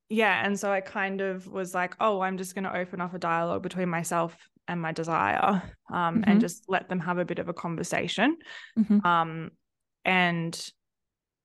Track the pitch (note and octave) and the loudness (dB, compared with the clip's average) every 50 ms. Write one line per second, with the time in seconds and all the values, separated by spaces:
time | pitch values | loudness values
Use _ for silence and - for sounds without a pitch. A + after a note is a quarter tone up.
0 | _ - A3 A3 A3 G3+ F3+ A#2 - G3 G3+ G3 G#3+ G3+ G3 F#3+ F#3+ - - G#3+ | _ -2 0 2 4 4 4 4 2 0 0 0 0 0 0 0 -2 -4 -4 -4
1 | F#3+ G3 F#3+ G3 G3 F#3+ F#3 F#3+ F#3 F#3+ - F#3+ F#3+ F3+ - F3+ F3+ F3+ - - | -4 -2 -2 -2 -2 -4 -4 -6 -8 -10 -8 -8 -6 -4 -2 -2 -4 -4 -2 0
2 | G#3+ A3 G#3 F#3+ F#3 F#3+ F#3+ F#3 F#3+ F#3 - G3 F#3+ - - F3+ F3+ F3+ F#3 F3 | 0 2 2 2 0 -2 -2 -4 -6 -8 -6 -6 -4 -4 -2 -4 -4 -4 -6 -6
3 | F3 F3 F3+ F3+ F3 E3+ E3 E3 E3+ E3+ F3+ F#3+ F3+ F3+ - F#3 F#3 F3+ E3+ E3+ | -6 -6 -6 -4 -2 0 0 0 0 0 -2 -2 -4 -4 -4 -4 -2 -2 -2 -2
4 | E3+ - F3+ E3+ E3 E3+ - - - _ _ _ _ - F3 F3 E3 D#3+ E3 - | -2 -2 0 0 0 -2 -4 -10 -20 _ _ _ _ -6 -6 -4 -4 -4 -4 -4
5 | D#3+ E3 D#3+ D#3+ G2 G2+ - - - - G3+ F3+ - - - - _ - - F3 | -4 0 0 2 2 2 2 2 2 2 2 2 0 -4 -10 -18 _ -6 -2 -2
6 | F3 E3 E3 - - G#3 G3+ G#3+ A#3+ - - - - - F#3+ F3 - - F#3 F#3 | 0 2 2 2 4 6 6 6 6 4 0 -6 -4 0 0 0 0 0 -4 -2
7 | D#3+ F3+ F3 F3+ F3 E3+ E3+ F3 F#3 F3 E3+ - - F3 E3 D#3+ F3 - - - | -2 -2 -2 0 -2 -2 -2 -4 -4 -6 -6 -6 -4 -4 -4 -4 -4 -2 -2 -2
8 | - E3+ - - G#3+ C#4+ E4 - - - - - - - - A3+ G#3 - G3+ G#3 | -2 -2 0 2 2 2 2 0 -4 -16 -18 -18 -18 -4 0 0 2 4 4 4
9 | G3 F3 E3+ E3 E3 D#3+ D#3+ D#3+ D#3+ - - _ _ _ _ _ _ _ _ _ | 4 4 4 4 2 0 -2 -6 -8 -10 -12 _ _ _ _ _ _ _ _ _
10 | - F#3 F#3 F#3 F3+ F3 E3+ E3+ E3 E3+ - - - - - _ _ _ _ _ | -2 2 2 4 4 4 2 0 -2 -2 -4 -6 -10 -12 -16 _ _ _ _ _
11 | _ _ _ _ _ _ _ _ _ | _ _ _ _ _ _ _ _ _